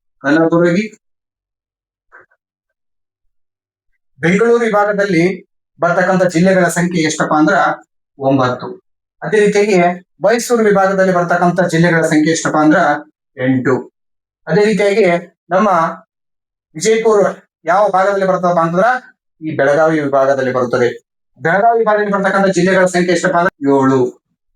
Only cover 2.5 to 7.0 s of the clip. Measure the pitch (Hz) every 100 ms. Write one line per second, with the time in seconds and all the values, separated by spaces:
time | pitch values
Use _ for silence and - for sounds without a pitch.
2.5 | _ _ _ _ _ _ _ _ _ _
3.5 | _ _ _ _ _ _ _ 160 190 233
4.5 | 233 226 208 202 196 202 165 170 - -
5.5 | _ _ _ 165 170 185 185 180 165 190
6.5 | 185 170 170 175 170